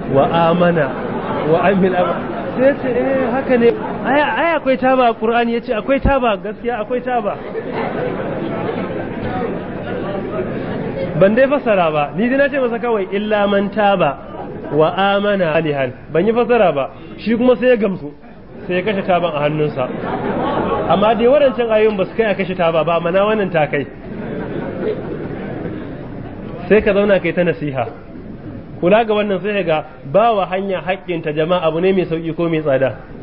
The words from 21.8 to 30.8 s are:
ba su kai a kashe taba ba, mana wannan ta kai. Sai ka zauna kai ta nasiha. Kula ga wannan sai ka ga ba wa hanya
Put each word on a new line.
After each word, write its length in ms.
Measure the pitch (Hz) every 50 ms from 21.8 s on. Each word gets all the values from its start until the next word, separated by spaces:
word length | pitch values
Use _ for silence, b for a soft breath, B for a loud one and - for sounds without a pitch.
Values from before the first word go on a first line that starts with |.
| 214 220 214
ba 100 | 196 185
su 100 | - - -
kai 80 | 220 214
a 20 | 190
kashe 220 | - 190 160 180 185
taba 260 | 175 165 165 165 151
ba, 160 | 160 170 170
mana 220 | 170 170 175 190
wannan 300 | 196 214 214 214 196 180
ta 160 | - 160 151 139
kai. 180 | 143 143 131 - - - - - - - - - - - - - - - - - - - - - - - - - - - - - - - - - - - - 160 160 156 - - - - - - - - - - - - - - - - - -
Sai 140 | 196 214
ka 120 | 208 220 196
zauna 260 | 196 202 214 196 180
kai 140 | 175 170 160
ta 100 | 180 175
nasiha. 420 | 170 156 - 151 147 131 131 117 - - - - - - - - - - - - - - - - - - -
Kula 240 | - 175 202 220 240
ga 80 | 214 214
wannan 260 | 208 208 208 196 180
sai 200 | 175 208 208 202
ka 20 | 180
ga 140 | 165 156 156 - - - - 131 139
ba 220 | 139 190 220 233 226
wa 120 | 202 180 165
hanya 320 | 185 190 196 196 185 175